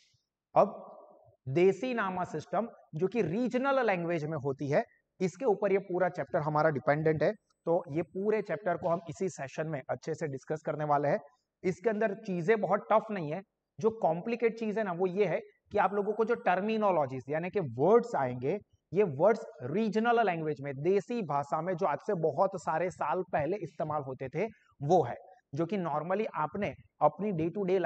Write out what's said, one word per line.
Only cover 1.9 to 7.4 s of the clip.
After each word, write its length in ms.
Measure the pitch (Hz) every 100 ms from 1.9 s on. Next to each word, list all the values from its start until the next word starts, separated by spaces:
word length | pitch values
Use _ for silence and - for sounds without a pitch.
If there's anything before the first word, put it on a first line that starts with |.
नामा 300 | 233 196 185 175
सिस्टम 420 | 156 - 180 233 - - 156
जो 120 | 185
कि 140 | 240
रीजनल 640 | 180 202 247 247 277 269 226
लैंग्वेज 400 | 180 170 170 151
में 120 | 160
होती 320 | 143 135 143
है, 140 | 156 247 _ _ _
इसके 260 | 180 - 262
ऊपर 260 | 190 202
ये 80 | 196 196
पूरा 220 | 175 180
चैप्टर 320 | - 143 180
हमारा 280 | 151 151 156
डिपेंडेंट 540 | 135 - 147 156 156
है। 100 | 160
तो 500 | 214